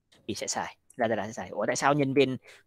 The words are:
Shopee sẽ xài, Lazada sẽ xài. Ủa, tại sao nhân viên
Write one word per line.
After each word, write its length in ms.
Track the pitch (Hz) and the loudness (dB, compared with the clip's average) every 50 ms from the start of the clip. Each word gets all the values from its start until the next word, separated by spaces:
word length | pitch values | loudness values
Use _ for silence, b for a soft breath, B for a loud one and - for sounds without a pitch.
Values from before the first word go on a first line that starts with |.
| _ _ | _ _
Shopee 220 | _ _ _ - 101 | _ _ _ -8 -8
sẽ 120 | - - - | -6 -6 -6
xài, 300 | - 113 85 - - _ _ _ _ - | -4 -4 -6 -6 -8 _ _ _ _ -2
Lazada 280 | 120 113 113 104 98 | 0 0 0 0 -4
sẽ 60 | 107 117 | -6 -8
xài. 160 | - 92 92 | -10 -10 -8
Ủa, 160 | - - 104 | -6 -4 -2
tại 100 | 127 123 | -2 0
sao 180 | - 156 139 147 | 2 2 4 4
nhân 200 | 147 139 135 135 | 4 2 2 4
viên 240 | 143 135 131 131 117 b b b b b | 4 4 4 2 -4 b b b b b